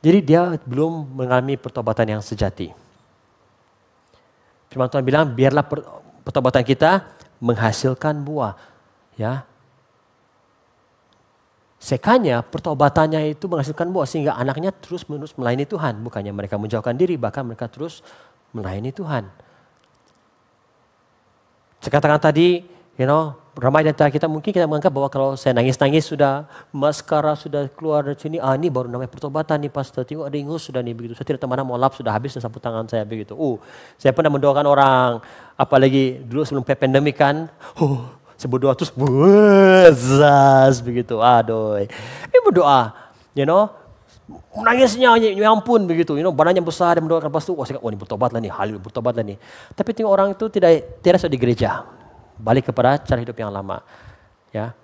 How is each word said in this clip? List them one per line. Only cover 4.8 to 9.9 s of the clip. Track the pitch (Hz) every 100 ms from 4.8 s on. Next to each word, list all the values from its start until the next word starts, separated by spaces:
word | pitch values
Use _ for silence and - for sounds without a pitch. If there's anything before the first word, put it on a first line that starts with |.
| 127
Tuhan | 143 127
bilang, | 143 156
"Biarlah | 117 135 143
per-, | 143 143 - - - _ -
pertobatan | - 127 127 120
kita | 135 160 196 - - - _
menghasilkan | 117 113 110 107 131 127 156 151
buah." | 143 151 117 98 _ _ _ _ _ -
Ya. | 110 131 - _ _ _ _